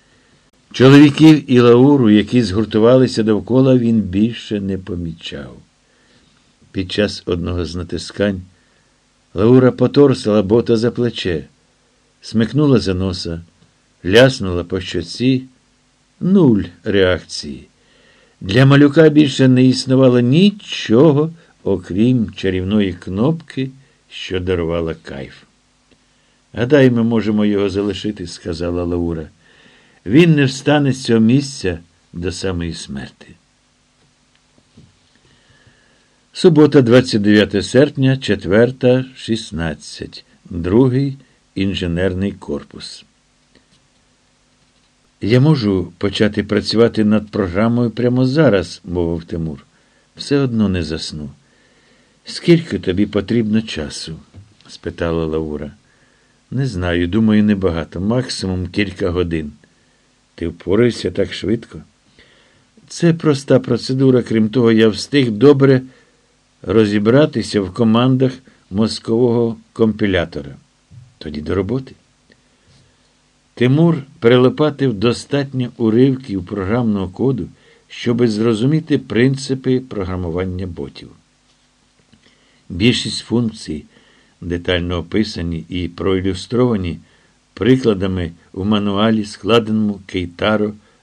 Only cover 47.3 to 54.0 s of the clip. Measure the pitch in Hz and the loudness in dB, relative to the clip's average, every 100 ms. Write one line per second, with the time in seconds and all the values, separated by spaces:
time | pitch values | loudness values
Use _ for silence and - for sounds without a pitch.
47.3 | 104 95 90 113 120 120 - 123 123 131 | -4 -4 0 0 0 -2 -2 -2 0 0
48.3 | 143 139 98 80 - 90 87 82 82 - | 2 2 2 -2 -12 -8 -4 -4 -4 -8
49.3 | 85 80 71 _ _ _ _ _ - - | -8 -8 -10 _ _ _ _ _ -16 -4
50.3 | 143 135 113 101 90 76 78 - 78 69 | -2 -2 -2 -2 -2 -6 -8 -10 -12 -14
51.3 | - _ _ _ _ _ _ _ _ - | -16 _ _ _ _ _ _ _ _ -18
52.3 | - - 160 - 95 95 92 101 101 90 | -6 2 2 2 -6 -4 -2 -2 -2 -2
53.3 | 117 107 110 110 - 73 - | -2 0 -2 -4 -10 -10 -12